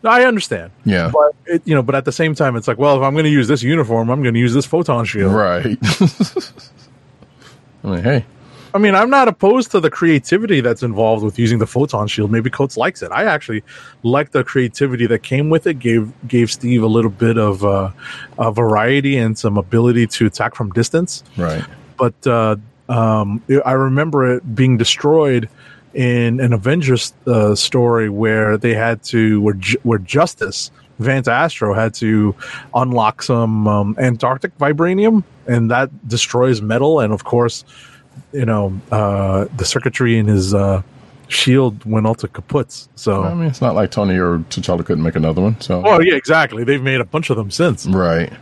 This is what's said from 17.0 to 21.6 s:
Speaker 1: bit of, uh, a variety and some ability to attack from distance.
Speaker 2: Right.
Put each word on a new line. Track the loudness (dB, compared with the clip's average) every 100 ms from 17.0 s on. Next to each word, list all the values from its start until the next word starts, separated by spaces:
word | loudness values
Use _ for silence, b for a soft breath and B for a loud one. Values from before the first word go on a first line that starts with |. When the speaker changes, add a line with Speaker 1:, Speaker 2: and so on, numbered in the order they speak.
| 0
Speaker 1:
bit | 0 0 2
of, | 0 0 0
uh, | 0 -2 -8 B B B -4
a | -2
variety | 0 2 2 2 2 2 0
and | -2 -2
some | -2 -2
ability | 0 2 4 2 0
to | 2 0
attack | 0 -6 -4
from | -4
distance. | -2 0 0 -2 -8 -12 -6
Speaker 2:
Right. | -4 -6